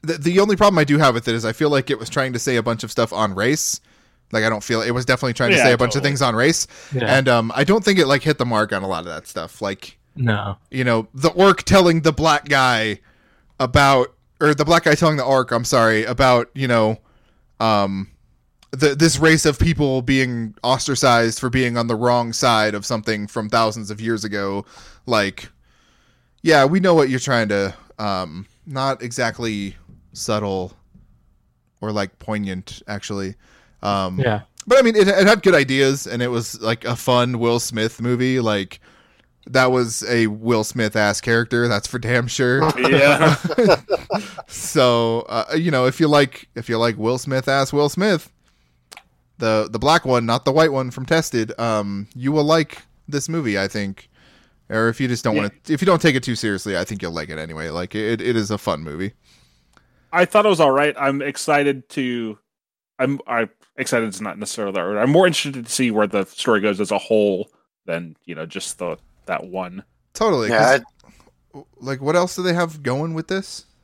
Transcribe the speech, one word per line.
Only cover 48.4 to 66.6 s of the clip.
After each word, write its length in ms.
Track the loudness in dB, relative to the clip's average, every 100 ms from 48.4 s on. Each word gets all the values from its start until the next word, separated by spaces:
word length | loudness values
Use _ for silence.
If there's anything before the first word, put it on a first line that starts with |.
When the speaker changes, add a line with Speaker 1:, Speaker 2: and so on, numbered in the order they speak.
| _ _ _ _ _ -20 _ _ _ _
Speaker 1:
the, 300 | 0 0 -2
the 80 | -2
black 260 | 2 2 2
one, 200 | 0 0
not 200 | -2 0
the 60 |
white 200 | 2 2
one 200 | 2 -6
from 140 | -8 -2
Tested, 520 | -2 0 -4 -4 -4
um, 480 | -2 -2 -4 -8 -10 -6
you 160 | -2
will 120 | 0
like 400 | 2 2 0 -8 _ _ -8
this 220 | -8 -6
movie, 280 | -4 -2 -2
I 80 | -2
think. 420 | -4 -8 -10 _ _ _ _ _ _ _
Or 180 | -2 -2
if 100 | -2
you 80 | -4
just 160 | -2
don't 120 | -2 -2
Speaker 2:
Yeah. 80 |
Speaker 1:
wanna, 100 | -4 _ -6
if 140 | -2
you 40 | 2
don't 160 | 2
take 140 | 2 0
it 80 |
too 120 | -4 -4
seriously, 420 | -4 -4 -4 -4
I 60 |
think 180 | -4 -8
you'll 100 | -8
like 180 | -8 -10
it 80 | -10
anyway. 300 | -12 -10 -8
Like, 260 | -8 -8 -6
it, 260 | -4 -2
it 140 | -2 -2
is 160 | -2
a 60 | -6
fun 260 | -4 -6
movie. 300 | -6 -8 -10 _ _ _ _ _ _ _ _ _ _
Speaker 2:
I 140 | 0 2
thought 200 | 2 2
it 40 |
was 100 | 4
all 120 | 4
right. 240 | 4 0 0
I'm 240 | -2 -2
excited 680 | -6 -8 0 2 2 -2 -8
to, 480 | -6 -6 -4 -8 -10 _ _ _ _ _ -4
I'm, 220 | -2 -2 -4
I'm 220 | -2 -4 _ _ -10
excited 320 | -2 -2 -2
is 120 | -6
not 160 | -10 -10
necessarily 340 | -10 -6 -4
the 60 | -4
word. 180 | -4 0
I'm 140 | 2
more 160 | 4 4
interested 380 | 2 -6 -10 -8
to 60 |
see 200 | -4 0
where 160 | 0 0
the 180 | -2 -4
story 340 | -6 0 2